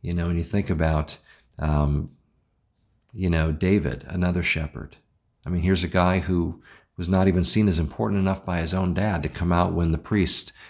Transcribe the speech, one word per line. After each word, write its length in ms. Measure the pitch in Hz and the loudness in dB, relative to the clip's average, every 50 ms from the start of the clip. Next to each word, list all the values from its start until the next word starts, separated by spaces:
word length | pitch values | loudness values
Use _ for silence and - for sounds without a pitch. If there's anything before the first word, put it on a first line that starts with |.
You 100 | - 87 | -6 -4
know, 140 | 87 87 85 | -2 -2 -2
when 100 | 87 87 | 0 -2
you 80 | 85 82 | -2 -2
think 260 | - - 104 95 - | -2 -2 -2 0 0
about, 480 | 90 76 80 80 78 76 76 - - - _ - - _ _ _ - - | 0 0 2 2 2 0 -2 -4 -8 -16 _ -20 -20 _ _ _ -8 -4
um, 520 | 76 76 73 73 73 71 73 71 - - - _ _ _ _ _ _ _ _ _ _ _ _ _ _ _ _ _ _ _ | -2 0 2 2 2 2 0 -2 -4 -6 -12 _ _ _ _ _ _ _ _ _ _ _ _ _ _ _ _ _ _ _
you 160 | - 110 92 90 | -8 -4 0 0
know, 200 | 85 80 80 80 | 2 2 2 0
David, 540 | 78 76 - 90 101 104 76 71 - - - - | 0 0 2 2 2 2 2 -2 -4 -8 -10 -8
another 340 | 87 90 87 90 87 87 | -4 -2 0 0 0 0
shepherd. 540 | 85 - - 82 78 76 - 62 - - - - _ _ _ _ _ _ _ _ - | -2 -2 -2 -2 -4 -6 -8 -12 -14 -14 -16 -20 _ _ _ _ _ _ _ _ -8
I 60 | - | -4
mean, 120 | 90 87 | -2 0
here's 200 | 80 92 95 85 | 2 2 2 2
a 60 | 90 87 | 0 0
guy 320 | - 92 87 90 92 92 | 2 2 4 4 2 2
who 420 | 82 90 92 87 85 80 - - - - - - _ _ _ | 0 0 0 0 0 -2 -4 -8 -16 -20 -20 -20 _ _ _
was 120 | - 87 85 | -8 -2 0
not 200 | 98 92 95 95 | 2 4 4 4
even 160 | 85 92 85 | 4 4 2
seen 240 | - - 110 107 101 | 2 2 2 2 2
as 100 | 85 80 | 2 2
important 420 | 80 73 - - 113 107 101 98 | 0 -2 -2 -4 -4 -2 0 0
enough 240 | 95 95 95 95 - | 0 0 -2 -4 -4
by 140 | 95 90 85 | -4 -4 -4
his 160 | 82 78 92 | -2 -2 -2
own 200 | 92 95 90 85 | -2 -2 0 0
dad 280 | 92 101 107 95 80 | 0 0 0 -2 -2
to 60 | 73 80 | -4 -6
come 240 | - - 85 87 | -6 -4 -2 0
out 200 | 87 87 90 90 | 2 2 2 2
when 200 | 87 85 85 82 | 0 0 0 0
the 60 | 80 76 | 0 -2
priest, 540 | - - 107 104 90 - - - - - - - - | -2 0 0 2 2 2 0 0 -2 -4 -10 -18 -20